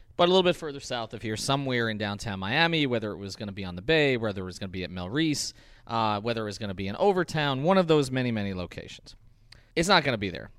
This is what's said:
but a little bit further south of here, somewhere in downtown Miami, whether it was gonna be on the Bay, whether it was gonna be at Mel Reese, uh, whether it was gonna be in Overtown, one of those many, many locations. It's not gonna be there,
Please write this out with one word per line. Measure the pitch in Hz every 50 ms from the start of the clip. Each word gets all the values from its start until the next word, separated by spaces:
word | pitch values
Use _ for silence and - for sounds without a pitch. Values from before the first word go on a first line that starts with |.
| - - -
but | - 175 175
a |
little | 185 190 175
bit | 180 -
further | - 165 147 139 139
south | - - 127 120 113 - 120
of | 104
here, | 120 110 107
somewhere | 101 - 139 139 143 135 131 127 120 117 113
in | 107
downtown | 104 107 101 104 104 - 110 95 95
Miami, | 95 101 131 156 165 165 165 156 143
whether | 127 120 110 107 104
it | 87
was | 92 101 95 -
gonna | - 110 101
be | 95 104 98
on | 90 87
the | 90
Bay, | 98 147 160 156 147 139 127
whether | 113 113 107 92 98 92
it |
was | 90 87 -
gonna | 101 92
be | 87 92 90
at | 78
Mel | 90 92 90 90
Reese, | 123 156 165 156 143 - - - - - - - - - -
uh, | - 117 113 110 107 104 101
whether | 107 120 113 113 107
it |
was | 104 98
gonna | - 110 101 92
be | 95 98
in | 98 104
Overtown, | - 196 208 185 185 165 - - 156 147 143 131 131 147
one | 175 196
of | 190 175
those | 160 160 151 139 131
many, | 127 131 123 123
many | 113 107 101 98 95
locations. | 90 87 82 - - - - - - - - - - - - - _ _ - - - - _ -
It's | - 170
not | 202 196 165 143
gonna | 139 123 101
be | 101 90
there, | 85 60 - - -